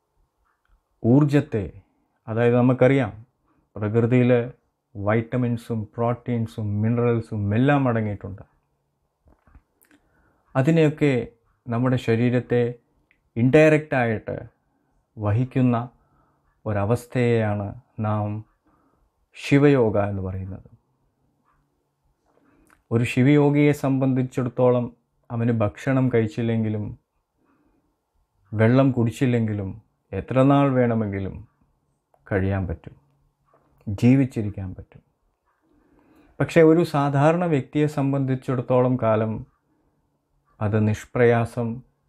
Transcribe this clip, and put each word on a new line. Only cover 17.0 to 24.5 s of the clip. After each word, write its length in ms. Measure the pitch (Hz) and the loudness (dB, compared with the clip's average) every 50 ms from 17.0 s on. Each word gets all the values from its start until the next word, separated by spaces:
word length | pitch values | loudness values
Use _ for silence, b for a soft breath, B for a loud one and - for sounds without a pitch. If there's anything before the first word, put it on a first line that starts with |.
| - - - 127 120 120 117 113 110 107 104 104 101 98 - 120 - _ _ - | -4 -6 -4 -2 0 0 0 0 0 -2 -4 -4 -6 -8 -12 -14 -20 _ _ -6
നാം 280 | 110 107 107 107 104 104 104 107 107 _ _ _ _ _ _ _ _ _ _ _ _ _ _ _ _ _ _ - | -4 -2 -2 -2 -4 -6 -6 -8 -12 _ _ _ _ _ _ _ _ _ _ _ _ _ _ _ _ _ _ -12
ശിവയോഗ 600 | - - 143 139 143 147 143 135 120 107 98 104 101 101 | -2 2 2 4 6 6 4 4 2 2 2 0 -2 -2
എന്ന് 140 | 101 98 92 92 | -4 -6 -6 -8
പറയുന്നത്. 420 | 95 95 95 95 95 - - - _ _ _ _ _ _ _ _ _ _ _ _ _ _ _ _ _ _ _ _ _ _ _ _ _ _ _ _ _ _ _ _ b b b b b b b b b b b - | -8 -8 -10 -12 -12 -16 -18 -20 _ _ _ _ _ _ _ _ _ _ _ _ _ _ _ _ _ _ _ _ _ _ _ _ _ _ _ _ _ _ _ _ b b b b b b b b b b b -4
ഒരു 140 | 117 117 123 | -2 -2 -2
ശിവയോഗിയെ 680 | 117 - 127 123 139 147 147 143 147 143 147 147 147 143 | 0 0 2 2 4 4 4 4 2 2 2 2 2 0
സംബന്ധിച്ചിടത്തോളം 1080 | 143 - 135 135 131 139 135 127 131 131 127 - - 123 123 | 0 -2 -2 -2 0 0 0 -2 -2 -4 -4 -4 -6 -6 -6